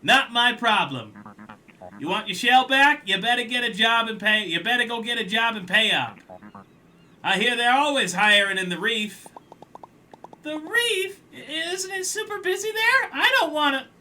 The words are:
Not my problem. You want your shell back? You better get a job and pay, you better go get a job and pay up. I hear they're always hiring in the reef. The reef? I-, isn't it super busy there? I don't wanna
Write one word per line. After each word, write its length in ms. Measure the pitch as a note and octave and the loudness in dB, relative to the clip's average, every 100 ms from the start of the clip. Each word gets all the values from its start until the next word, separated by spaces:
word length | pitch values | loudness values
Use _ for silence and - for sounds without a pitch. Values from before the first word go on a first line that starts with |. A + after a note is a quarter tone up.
Not 300 | F3+ B3+ C4+ | 4 2 2
my 220 | A#3+ A#3+ | 0 0
problem. 600 | A#3 A#3 G#3 D#3 C3 G#2+ G2+ G#2 G2+ G#2+ G#2 _ - F2+ G#2 | 2 2 2 0 -6 -10 -18 -20 -20 -20 -20 _ -20 -20 -12
You 80 | C#3 | -4
want 200 | G3+ G#3 | -4 -4
your 80 | |
shell 320 | F3+ A#3+ B3+ B3+ | -2 6 6 6
back? 360 | C4+ C#4+ C#4+ G3+ | 4 4 4 0
You 120 | F#3+ | -2
better 240 | A3+ A#3+ | 2 0
get 200 | A#3 B3 | 0 -2
a 80 | A#3+ | -2
job 360 | G3+ A3+ A#3 A3 | 2 2 4 0
and 120 | G#3+ | -2
pay, 260 | G3+ G#3+ | 2 2
you 140 | G3 E3 | 0 -4
better 240 | F#3 A#3+ | -2 0
go 160 | A#3 A#3 | 0 -4
get 180 | A3 A#3 | -4 -6
a 40 | |
job 320 | G#3 A3+ A#3 | -2 0 0
and 120 | G#3+ F3+ | -2 0
pay 240 | G3+ G#3+ | 2 2
up. 260 | E3 A#2+ G#2 - F2+ G#2 G2+ G2 _ _ _ _ - | 0 -2 -8 -20 -20 -20 -20 -20 _ _ _ _ -10
I 140 | E3 F#3 | -4 0
hear 180 | A3+ | 0
they're 180 | A#3+ A#3+ | 2 2
always 400 | B3+ D4 C#4 G3 | 4 2 0 -2
hiring 440 | F3 G#3 G3+ G3 F#3+ | 2 4 6 4 -2
in 120 | F3+ | -4
the 100 | F3 | -4
reef. 480 | G#3 A3+ G#3+ - - - _ - - - - _ _ - - - | -2 -2 -4 -10 -20 -20 _ -20 -20 -20 -20 _ _ -20 -20 -16
The 160 | D4+ D#4 | -10 -10
reef? 640 | D#4 A4+ A#4+ G4 F#4+ - _ | -4 -2 0 -2 -4 -8 _
I-, 420 | - - D#4 E4 | -20 -12 -8 -6
isn't 180 | F#4 F#4+ | -6 -6
it 140 | F#4+ | -6
super 340 | F#4 G#4 G#4+ G#4 | -6 -6 -6 -6
busy 320 | F#4 G4 G#4 | -4 -2 -4
there? 380 | G#4+ A4+ C5 - | -2 2 2 0
I 180 | C4+ G#4+ C5+ | 0 2 2
don't 140 | E4 | 0
wanna 340 | D4+ D4 C4+ C4+ _ | 0 0 -2 -8 _